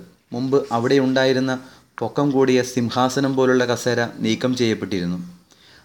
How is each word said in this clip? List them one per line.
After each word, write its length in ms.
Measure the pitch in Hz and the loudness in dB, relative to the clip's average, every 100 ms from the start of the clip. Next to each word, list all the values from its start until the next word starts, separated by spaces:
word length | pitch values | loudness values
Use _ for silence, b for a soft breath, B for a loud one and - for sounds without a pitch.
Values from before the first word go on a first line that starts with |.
| - _ - | -12 _ -12
മുമ്പ് 260 | 120 131 139 135 | -6 0 0 0
അവിടെ 260 | 117 123 139 | -2 2 2
ഉണ്ടായിരുന്ന 540 | 131 131 131 127 131 127 B B B - | 2 2 2 2 0 -4 B B B -8
പൊക്കം 300 | 113 - 143 | -6 -2 0
കൂടിയ 280 | 131 131 127 | 2 4 4
സിംഹാസനം 680 | 123 - 117 123 127 135 139 131 | 2 -2 -2 0 0 2 0 2
പോലുള്ള 280 | 127 127 123 | 2 2 2
കസേര 340 | 120 127 117 117 - | -2 0 -2 -2 -4
നീക്കം 320 | 110 110 127 123 | -2 0 -2 0
ചെയ്യപ്പെട്ടിരുന്നു. 600 | 117 104 98 95 87 90 87 - _ b b b | 0 0 -2 -4 -2 -4 -8 -16 _ b b b